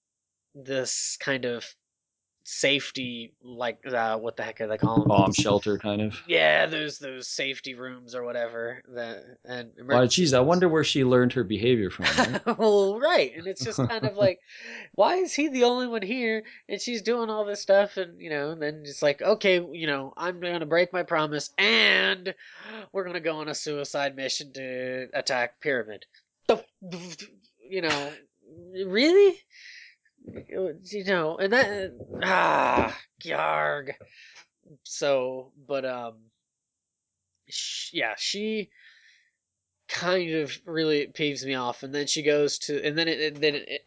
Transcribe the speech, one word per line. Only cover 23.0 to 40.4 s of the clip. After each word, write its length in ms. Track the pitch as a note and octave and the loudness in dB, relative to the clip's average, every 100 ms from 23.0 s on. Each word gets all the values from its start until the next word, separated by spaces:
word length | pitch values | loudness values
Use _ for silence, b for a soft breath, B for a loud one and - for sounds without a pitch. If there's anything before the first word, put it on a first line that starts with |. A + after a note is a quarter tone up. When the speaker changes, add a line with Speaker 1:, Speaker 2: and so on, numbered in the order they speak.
| F3+ | -6
Speaker 1:
gonna 140 | F3 | -4
go 140 | D#3+ D#3 | -4 -4
on 100 | D3+ | -6
a 60 | C#3+ | -8
suicide 600 | D#3 D3 C#3+ D3 C#3+ C3+ | -6 -6 -4 -2 -4 -4
mission 360 | C3 - D3 | -6 -6 -8
to 540 | C3+ C3 B2+ B2+ B2+ B2+ | -12 -10 -6 -6 -8 -6
attack 480 | C#3+ - B2+ A#2+ - | -4 -2 0 -2 -4
Pyramid." 440 | D3+ C3 G#2+ G2+ - b _ _ - | -2 -2 -4 -12 -20 b _ _ 0
The 180 | A3+ - _ F#3 | 0 -2 _ -14
f-, 260 | E3+ F3+ D#3 G#3 G3 _ _ A#2+ | -12 -12 -16 -20 _ _ _ -10
you 120 | F#3+ | -2
know, 280 | E3 D3 C#3+ D3+ C#3+ _ A#2 D#3+ F3 F#3 | 0 0 -4 -10 _ _ -20 -20 -12 -8
really? 540 | F#3+ G3+ D4+ F#4+ G4 E4+ _ B B B B B B _ | -2 2 6 8 8 4 _ B B B B B B _
You 800 | - - - F#3+ F#3 D#3 F#3 G#3 F#3 | -18 -16 -10 -4 -4 -6 -10 -6 0
know, 320 | F3+ D#3 - | 2 0 0
and 140 | F#3+ | 2
that, 420 | B3 G#3+ G3+ F#3+ A#3+ - - | 4 2 -2 -8 -10 -12 -4
ah, 720 | F3+ F#3 E3 D3+ C3 B2 A#2 B - - | 2 4 4 4 4 2 0 B -16 -14
yarg. 720 | E3 D3 D#3 D#3 D3+ D3 C3+ - B B B B - _ _ D3 | -6 -2 0 0 0 -4 -8 -14 B B B B -20 _ _ -20
So, 680 | - - D3 C3+ B2+ C3 C3 C#3+ C3+ | -16 -4 0 2 0 -6 -12 _ -6
but, 160 | C3+ | -4
um, 300 | C3 B2 A#2 A2+ A2+ _ _ _ _ _ _ _ _ _ _ _ _ | -4 -6 -10 -14 _ _ _ _ _ _ _ _ _ _ _ _ _
sh-, 400 | - - - - | -10 -8 -8 -8
yeah, 200 | E3 A2+ G#2 | -4 -4 -4
she 500 | - G3 G#3+ A3 F#3+ b b b b b b _ _ _ _ _ - | -6 -4 -4 -4 -6 b b b b b b _ _ _ _ _ -10
kind 440 | - F3 F#3 E3+ | -4 0 0 0
of 200 | D#3+ | -2